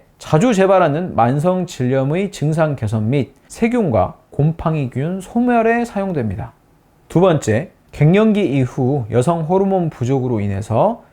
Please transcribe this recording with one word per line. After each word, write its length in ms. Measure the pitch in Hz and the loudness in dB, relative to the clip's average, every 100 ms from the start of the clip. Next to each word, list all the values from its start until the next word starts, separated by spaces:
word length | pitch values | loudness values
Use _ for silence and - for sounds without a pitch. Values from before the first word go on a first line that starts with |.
| _ - | _ -20
자주 360 | - 156 247 | -2 2 2
재발하는 600 | 190 190 190 165 143 180 71 | 4 4 4 2 0 -2 0
만성 500 | 120 143 175 185 175 | 2 2 0 -2 -4
질염의 640 | - 123 135 135 165 196 | -4 -2 0 0 -2 -4
증상 440 | - 147 160 156 139 | -4 -2 0 -2 -2
개선 340 | 110 110 107 | -4 -2 0
및 240 | 143 120 - - | 0 -2 -8 -16
세균과 680 | - 233 240 185 110 90 - _ | -4 -2 0 0 0 0 -4 _
곰팡이균 920 | - 151 160 165 160 127 123 151 190 | -2 0 0 -2 -2 -4 -4 -6 -6
소멸에 640 | - 240 247 240 226 233 233 | -4 -2 0 2 2 0 -2
사용됩니다. 680 | 202 196 160 110 92 120 - _ _ _ _ - | -4 -4 -4 -4 -6 -10 -16 _ _ _ _ -2
두 100 | 160 | 2
번째, 520 | 190 156 - 104 - _ _ | 4 2 0 -2 -2 _ _
갱년기 520 | - 151 190 220 208 180 139 | 2 4 6 4 2 0 0
이후 480 | 127 - 127 143 107 | 0 -2 -2 -2 -2
여성 300 | 110 127 170 | 0 0 0
호르몬 480 | 156 190 196 190 165 | 0 0 2 0 -2
부족으로 500 | - 120 135 127 113 | -4 -2 -2 0 -2
인해서 640 | 101 98 104 113 185 233 - | -2 -4 -2 0 0 -2 -12